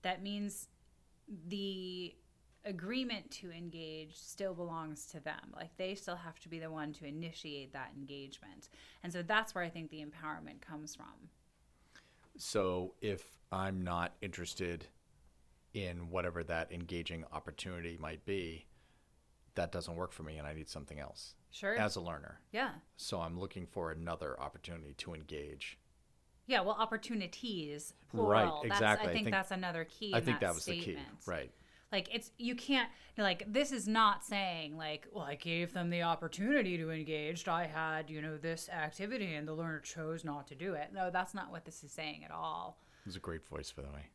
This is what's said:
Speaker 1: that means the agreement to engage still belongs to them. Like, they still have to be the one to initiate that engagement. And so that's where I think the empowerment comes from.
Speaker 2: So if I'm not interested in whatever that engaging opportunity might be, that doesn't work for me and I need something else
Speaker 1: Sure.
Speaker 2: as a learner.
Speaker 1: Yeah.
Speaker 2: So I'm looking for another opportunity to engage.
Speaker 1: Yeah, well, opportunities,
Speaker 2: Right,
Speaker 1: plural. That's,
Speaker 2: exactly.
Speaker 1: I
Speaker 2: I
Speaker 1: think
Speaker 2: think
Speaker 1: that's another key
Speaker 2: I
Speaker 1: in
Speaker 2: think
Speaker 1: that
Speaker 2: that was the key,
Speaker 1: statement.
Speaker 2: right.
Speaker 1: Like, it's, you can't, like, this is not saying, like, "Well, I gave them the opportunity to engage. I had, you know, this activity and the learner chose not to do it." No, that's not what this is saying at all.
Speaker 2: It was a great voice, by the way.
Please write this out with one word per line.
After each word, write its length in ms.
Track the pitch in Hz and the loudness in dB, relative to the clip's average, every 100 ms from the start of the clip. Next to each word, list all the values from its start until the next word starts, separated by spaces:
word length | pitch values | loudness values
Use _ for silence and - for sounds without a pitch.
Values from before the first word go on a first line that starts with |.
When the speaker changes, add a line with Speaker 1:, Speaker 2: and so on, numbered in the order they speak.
Speaker 1:
that 200 | 180 185 | -2 -2
means 460 | 196 208 202 202 - _ - _ _ _ - 202 165 | -2 -2 -4 -4 -10 _ -20 _ _ _ -14 -12 -6
the 680 | 202 196 190 185 180 175 - _ _ _ _ 208 | -2 -2 -4 -6 -6 -8 -10 _ _ _ _ -6
agreement 640 | 185 185 254 247 214 - | -4 -2 -2 -2 -4 -8
to 200 | - 185 | -12 -10
engage 680 | 170 175 165 160 156 156 156 | -8 -8 -8 -8 -8 -10 -14
still 340 | - - 196 | -14 -2 -2
belongs 520 | 175 175 165 156 151 - | 0 -2 -2 -4 -6 -10
to 140 | 156 | -8
them. 320 | 151 - - | -6 -6 -8
Like, 200 | - 165 - | -10 -12 -4
they 160 | 185 | -4
still 220 | 196 185 175 | -4 -4 -6
have 220 | 170 160 | -6 -12
to 80 | 170 | -10
be 80 | 165 | -8
the 120 | 160 | -6
one 220 | 160 151 | -4 -4
to 120 | 151 151 | -6 -6
initiate 640 | 151 165 160 160 143 135 | -4 -6 -6 -8 -8 -8
that 200 | 139 131 139 | -8 -8 -8
engagement. 720 | 139 139 139 - 95 92 - - - - | -10 -10 -10 -14 -16 -18 -18 -20 -20 -10
And 80 | 175 | -6
so 100 | 175 | -4
that's 320 | 170 214 220 | 4 4 4
where 100 | 185 | -2
I 60 | 170 | -2
think 200 | 170 160 | -4 -8
the 140 | 156 | -8
empowerment 560 | 147 160 156 160 151 143 | -10 -8 -6 -6 -8 -14
comes 340 | - 151 151 | -12 -10 -10
from. 360 | - - - 165 - _ _ _ _ _ - - - - - | -12 -14 -18 -20 -20 _ _ _ _ _ -20 -20 -20 -20 -10
Speaker 2:
So 580 | - 107 92 90 92 - | 0 4 6 4 0 -2
if 380 | 107 95 - - - | -2 -2 -4 -20 -4
I'm 320 | 95 95 95 | 0 2 2
not 320 | 90 87 87 - | 2 2 2 0
interested 640 | 101 85 87 - 90 85 - - _ - - _ - - _ | -6 -4 -6 -2 -2 -2 -8 -20 _ -20 -20 _ -20 -20 _
in 340 | 110 92 87 85 | -4 -4 -4 -2
whatever 340 | 90 87 85 | 0 0 0
that 280 | 82 82 82 | 0 0 0
engaging 520 | 87 85 87 82 82 80 | -4 -4 -4 -2 -6 -6
opportunity 680 | 76 - - 95 87 85 85 | -8 -8 -8 -6 -4 -6 -6
might 240 | 78 78 | -6 -6
be, 420 | - 98 85 82 - - - - _ _ _ _ - | -2 -2 -2 -6 -14 -20 -20 -20 _ _ _ _ -10
that 160 | - 82 | -2 0
doesn't 260 | 90 82 85 | 0 -4 -4
work 160 | 90 | -4
for 100 | - | -4
me 160 | 78 78 | -8 -8
and 80 | 73 | -6
I 80 | |
need 140 | 78 76 | -8 -8
something 300 | 78 69 73 | -10 -10 -10
else 360 | 71 - - - - | -10 -10 -16 -16 -18
Speaker 1:
Sure. 240 | - 196 220 | -6 -2 2
Speaker 2:
as 200 | 107 104 | 2 2
a 40 | |
learner. 400 | 85 78 71 - - | -4 -6 -8 -16 -8
Speaker 1:
Yeah. 180 | 214 262 - - - | -2 -2 -2 -14 -10
Speaker 2:
So 240 | - - | -4 -2
I'm 180 | 82 87 | -2 -2
looking 280 | 95 - 90 | -4 -4 -6
for 240 | - 82 | -2 -2
another 500 | 80 82 82 78 64 | -2 -4 -2 -4 -4
opportunity 540 | 71 - - 85 73 | -6 -8 -10 -10 -10
to 200 | 67 - | -10 -8
engage. 640 | 82 73 76 73 71 - - _ _ _ _ _ _ - | -8 -8 -6 -6 -8 -10 -12 _ _ _ _ _ _ 2
Speaker 1:
Yeah, 140 | 247 | 2
well, 140 | 185 214 | 4 2
opportunities, 1120 | 220 220 - 226 180 - 240 190 151 147 - - - | 2 0 -2 -2 -2 -4 -4 -2 -2 -6 -8 -14 -6
Speaker 2:
Right, 320 | 117 107 107 104 | 4 10 10 10
Speaker 1:
plural. 160 | 151 | 8
That's, 120 | 120 101 | 6 10
Speaker 2:
exactly. 300 | 107 104 104 | 12 10 8
Speaker 1:
I 20 | |
Speaker 2:
I 20 | |
Speaker 1:
think 140 | 85 208 | 6 6
Speaker 2:
think 80 | |
Speaker 1:
that's 160 | 190 190 | 6 4
another 340 | 185 180 165 | 2 2 0
key 300 | 160 - 214 | -2 -4 4
Speaker 2:
I 40 | 117 | 4
Speaker 1:
in 60 | |
Speaker 2:
think 160 | 123 - | 6 6
Speaker 1:
that 60 | 92 | 6
Speaker 2:
that 80 | |
was 100 | 82 | 4
the 80 | - | 0
key, 80 | 175 | 0
Speaker 1:
statement. 260 | 170 78 135 104 - | 0 -2 -6 -10 -2
Speaker 2:
right. 260 | 85 64 - - - - | -2 -2 -10 -20 -20 -2
Speaker 1:
Like, 160 | 202 - | -2 0
it's, 180 | 226 - - | -2 -4 -4
you 160 | 240 | -2
can't, 360 | 247 - 277 233 - - - | -2 4 4 4 -2 -12 2
like, 340 | 202 175 202 | 4 4 2
this 220 | 214 285 | 4 4
is 160 | 262 196 | 2 4
not 340 | 220 214 202 | 8 8 8
saying, 520 | - 202 190 170 151 156 | 0 0 0 -2 -4 -4
like, 300 | 156 151 - | -4 -4 -6
"Well, 140 | 202 | -6
I 120 | 143 143 | -4 -4
gave 360 | 170 165 175 | 0 0 2
them 160 | 180 175 | 0 0
the 140 | 175 | 2
opportunity 760 | 170 165 165 165 208 285 202 175 | 4 2 0 0 4 6 6 2
to 140 | 160 | 0
engage. 580 | 160 156 156 151 170 185 | -2 0 0 0 -2 2
I 180 | 165 170 | 2 2
had, 440 | 156 160 156 156 | 0 0 0 -2
you 100 | 156 | -4
know, 160 | 156 156 | -4 -2
this 320 | 160 165 - | -2 -2 -4
activity 640 | 180 156 - 202 254 196 | -2 -2 -2 -2 0 0
and 140 | 156 151 | -2 -2
the 60 | |
learner 260 | 156 165 156 | -2 -2 -2
chose 420 | - 170 160 160 | -6 -4 -4 -2
not 220 | 160 143 139 | -2 -4 -6
to 60 | |
do 200 | 135 180 | -6 -4
it." 180 | 160 151 | -2 -4
No, 180 | 190 185 | 0 2
that's 220 | 180 185 | 2 0
not 160 | 202 185 | -4 -6
what 140 | 170 | -8
this 180 | 165 - | -10 -14
is 80 | 143 | -12
saying 320 | - 156 151 | -6 -6 -6
at 60 | 156 | -8
all. 480 | 160 165 165 - - - - | -4 -2 -2 -6 -10 -20 -14
Speaker 2:
It 40 | - | -10
was 100 | 90 | -6
a 40 | |
great 220 | - 82 - | -4 -4 -4
voice, 260 | 73 73 | -6 -6
by 100 | - | -8
the 60 | 69 | -8
way. 160 | 71 76 | -8 -12